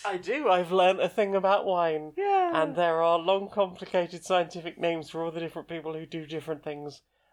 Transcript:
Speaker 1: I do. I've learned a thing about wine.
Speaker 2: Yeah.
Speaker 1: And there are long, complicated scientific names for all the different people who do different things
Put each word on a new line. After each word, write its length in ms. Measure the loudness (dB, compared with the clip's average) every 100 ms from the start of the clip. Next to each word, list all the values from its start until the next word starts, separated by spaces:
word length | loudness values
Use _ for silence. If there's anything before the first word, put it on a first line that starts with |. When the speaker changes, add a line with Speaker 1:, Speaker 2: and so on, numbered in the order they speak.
Speaker 1:
I 140 | -6 -6
do. 300 | -4 0 4
I've 200 | 2 4
learned 300 | 4 4 4
a 80 | 0
thing 260 | 0 0
about 300 | 2 4 2
wine. 480 | 2 2 2 0 -4 -4
Speaker 2:
Yeah. 460 | 2 2 2 2
Speaker 1:
And 140 | 0 2
there 240 | 2 4
are 160 | 4 4
long, 300 | 2 0 0
complicated 720 | 0 0 -2 -4 -2 -2 -6
scientific 560 | 0 0 0 -6 -12 -4
names 300 | -2 -2 -4
for 140 | -6
all 60 | -6
the 80 | -6
different 260 | -8 -10 -10
people 260 | -10 -8
who 100 | -10
do 220 | -8 -10 -8
different 360 | -8 -6 -8
things 380 | -8 -10 -10 -14 _ _ _